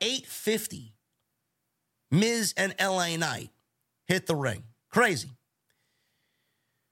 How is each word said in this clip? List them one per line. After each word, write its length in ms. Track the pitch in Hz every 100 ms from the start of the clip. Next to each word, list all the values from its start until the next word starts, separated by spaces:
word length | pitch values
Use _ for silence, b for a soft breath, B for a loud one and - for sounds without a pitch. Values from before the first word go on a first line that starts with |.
eight 280 | 220 254 -
fifty, 680 | - 208 220 220 - 113 - _ _ _ _ _ _ _ _ _ _ _
Miz 460 | 156 220 233 202 -
and 160 | 190 -
L 220 | 190 190
A 160 | 170 165
Knight 340 | 156 113 117 _ _ _ _ _
hit 220 | - 185 185
the 100 | 156
ring. 260 | 131 95 - _ _
Crazy. 420 | 226 233 143 135 - _ _ _ _ _ _ _ _ _ _ _ _ _ _ _